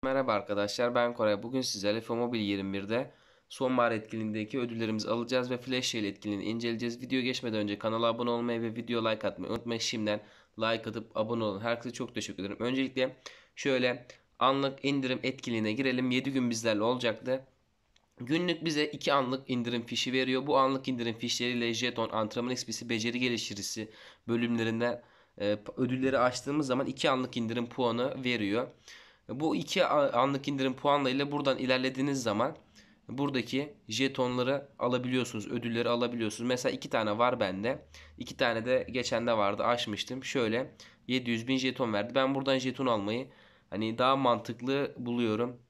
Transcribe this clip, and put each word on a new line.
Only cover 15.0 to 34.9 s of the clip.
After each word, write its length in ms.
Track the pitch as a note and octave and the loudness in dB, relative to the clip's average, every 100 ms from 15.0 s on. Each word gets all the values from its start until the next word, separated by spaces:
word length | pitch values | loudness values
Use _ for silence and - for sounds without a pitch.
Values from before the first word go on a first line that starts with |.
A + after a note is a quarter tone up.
| C3 B2+ | 0 0
etkinliğine 500 | B2+ B2+ - A#2 A2 | -2 -4 -2 0 0
girelim. 380 | A2 C3+ B2 B2+ | 0 0 0 2
Yedi 200 | B2 C3 | 0 0
gün 180 | C3+ B2 | 0 0
bizlerle 340 | A2+ A2+ G#2+ | 0 0 2
olacaktı. 640 | A2 B2+ A#2+ G#2+ B2+ C3 C3 _ _ _ _ _ _ _ | 2 2 0 -2 -2 -4 -4 _ _ _ _ _ _ _
Günlük 480 | B2 D#3+ F3+ D#3+ E3 | -2 0 2 0 -2
bize 200 | D3 D3 | 0 -2
iki 280 | C#3 - | -2 2
anlık 360 | C#3+ B2+ C3 C3 | 2 2 -2 -2
indirim 360 | B2+ A#2+ A#2+ A#2+ | -2 0 -2 -2
fişi 280 | A#2 - | -4 0
veriyor. 340 | B2+ C3 C3 C#3 | 0 2 0 2
Bu 100 | C3+ | 4
anlık 300 | C3 C3+ C3+ | 4 2 -2
indirim 300 | B2+ A#2 A2+ | -2 -2 -2
fişleriyle 560 | A#2+ - B2 B2 A#2 | -2 -2 0 0 0
jeton, 360 | A2+ B2 A#2+ A2+ | 0 -2 -2 -2
antrenman 440 | A2 A2 B2 A#2+ | 0 -2 -2 -4
X 120 | B2+ - | -4 -6
P'si, 240 | A2 A#2 | -8 -2
beceri 300 | A#2 A2+ A#2+ | -2 0 0
geliştiricisi 720 | B2+ A#2 - G#2 F#2+ - G#2+ - - - - | 0 -2 -4 -8 -8 -8 -10 -12 -20 -18 -2
bölümlerinden, 720 | A#2 A#2+ A#2 A2+ A2+ A#2+ A#2+ - - _ - | 0 2 2 2 2 0 -2 -8 -20 _ -4
e, 180 | G2+ G#2 | 0 0
p-, 260 | - - | -4 -2
ödülleri 380 | B2+ B2+ C3 C3 | 0 2 2 4
açtığımız 480 | B2 B2 - D3 C#3 | 4 2 -2 0 2
zaman 200 | B2+ C3+ | 0 0
iki 220 | C3 D#3+ | 0 0
anlık 280 | C3 B2+ B2+ | 2 0 -2
indirim 320 | A2+ A#2 A#2 | -2 -2 -4
puanı 540 | - B2 A#2 B2+ C#3 | 0 0 2 -2 -2
veriyor. 440 | B2 A#2+ G2+ G#2+ C3 - - - - _ _ | -2 0 0 0 -2 -10 -20 -20 -20 _ _
Bu 260 | A#2 D#3 D3 | -2 0 0
iki 300 | - F#3+ F3 | -2 2 4
a-, 260 | D3+ C#3 | 4 4
anlık 360 | A#2 C3+ C#3 C#3 | 4 4 2 -2
indirim 280 | C#3 C3+ B2 | 0 0 0
puanla 340 | D3 C#3+ C3+ | 2 4 4
ile 220 | C3 C#3+ | 0 0
buradan 260 | C#3+ C3+ C3 | 0 0 0
ilerlediğiniz 640 | B2+ B2+ C3 B2+ C#3 C#3 | 2 2 2 0 -2 0
zaman 340 | A2+ G#2 C3 D#3+ _ - - _ - | 0 2 0 -2 _ -20 -20 _ -12
buradaki 640 | B2 C#3+ C3 A2+ C3 D3 - - | -4 -2 0 -2 -2 -4 -10 -8
jetonları 840 | A2 C3+ C3+ B2+ B2 B2 C#3 C3+ - | 0 0 2 0 2 0 0 -2 -2
alabiliyorsunuz, 680 | A#2+ | 0